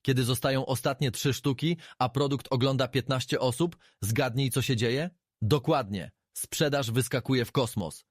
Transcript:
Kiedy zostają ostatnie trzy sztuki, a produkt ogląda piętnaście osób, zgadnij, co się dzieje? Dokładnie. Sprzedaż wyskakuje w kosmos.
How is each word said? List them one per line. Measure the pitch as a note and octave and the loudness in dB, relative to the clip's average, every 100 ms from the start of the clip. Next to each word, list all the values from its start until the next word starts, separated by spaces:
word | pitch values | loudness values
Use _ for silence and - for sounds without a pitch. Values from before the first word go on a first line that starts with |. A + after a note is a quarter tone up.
Kiedy | - C3 | 2 2
zostają | A#2+ B2+ C#3 C3+ C3+ | 2 0 0 0 0
ostatnie | B2+ D3+ C3+ C#3 | -2 -2 0 -2
trzy | - C#3+ | 0 -2
sztuki, | B2 C#3+ B2 D#3 E3+ - - | 0 -2 0 0 -2 -6 -2
a | B2+ | -2
produkt | C3+ C#3+ C3+ - | 0 0 -2 -2
ogląda | C3 C3+ C3+ B2+ | 2 2 2 0
piętnaście | C3+ - C3 - D3 | 0 0 -4 -2 0
osób, | B2+ A#2+ E3+ - _ _ | 0 0 -2 -2 _ _
zgadnij, | G2 A2 C3 A#2 C3+ | -2 0 0 0 0
co | C3 | 0
się | A#2+ A#2 | 0 0
dzieje? | A#2 B2+ F3 _ _ _ | 0 0 -4 _ _ _
Dokładnie. | A2 D3 D#3 D3+ G2+ G2 D#2 _ _ | 2 2 4 0 0 -6 -8 _ _
Sprzedaż | - - - D3+ C#3 A2+ | -12 -10 0 0 2 0
wyskakuje | A#2 A#2+ C3 - C3 A#2 | 0 0 -2 0 0 2
w | |
kosmos. | - A#2+ - E2 - _ | 0 0 -2 -8 -10 _